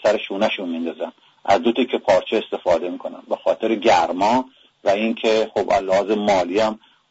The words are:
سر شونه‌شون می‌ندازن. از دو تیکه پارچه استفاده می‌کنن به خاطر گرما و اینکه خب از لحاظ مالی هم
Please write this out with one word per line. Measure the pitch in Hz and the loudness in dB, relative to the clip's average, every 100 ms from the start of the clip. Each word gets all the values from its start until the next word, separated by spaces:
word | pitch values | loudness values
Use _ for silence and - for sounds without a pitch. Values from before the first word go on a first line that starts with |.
سر | 110 104 | 0 0
شونه‌شون | - 98 104 - 92 | -2 -2 -2 -2 -6
می‌ندازن. | 82 82 78 82 - _ _ - | -6 -6 -6 -10 -12 _ _ 0
از | 98 | 0
دو | 107 | 2
تیکه | 117 123 110 | 0 0 -2
پارچه | - 92 - 113 | 2 2 2 -2
استفاده | - 101 - 85 87 | -4 -4 0 0 -2
می‌کنن | 90 - - - | -8 -10 -12 -8
به | 104 | -4
خاطر | - - - 110 | -2 -2 0 0
گرما | 107 95 82 87 101 123 - _ _ _ | 2 4 2 0 0 0 -2 _ _ _
و | 101 | -2
اینکه | 101 113 113 117 110 107 | 0 0 -2 0 2 0
خب | 110 95 | -2 0
از | 101 | 0
لحاظ | 95 95 98 | 2 0 2
مالی | 107 104 95 87 98 | 0 2 2 2 0
هم | 110 110 _ _ _ | 0 -2 _ _ _